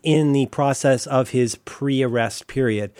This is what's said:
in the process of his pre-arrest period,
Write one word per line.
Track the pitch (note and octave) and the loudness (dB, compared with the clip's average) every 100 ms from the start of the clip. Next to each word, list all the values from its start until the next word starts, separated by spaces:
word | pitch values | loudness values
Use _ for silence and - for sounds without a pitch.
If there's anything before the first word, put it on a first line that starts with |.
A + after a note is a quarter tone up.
in | D#3+ D#3 D3+ | 0 2 4
the | C#3 C3 | 2 0
process | - C#3 C3+ C#3 B2+ - | 0 0 2 2 2 0
of | C3+ B2+ | -2 0
his | B2+ A#2+ - | 0 0 -4
pre-arrest | - - C#3 C3 B2+ A#2 A2+ - - | -14 -6 -2 0 0 0 -2 -6 -8
period, | C3+ B2+ G#2+ G2+ | -2 0 0 -4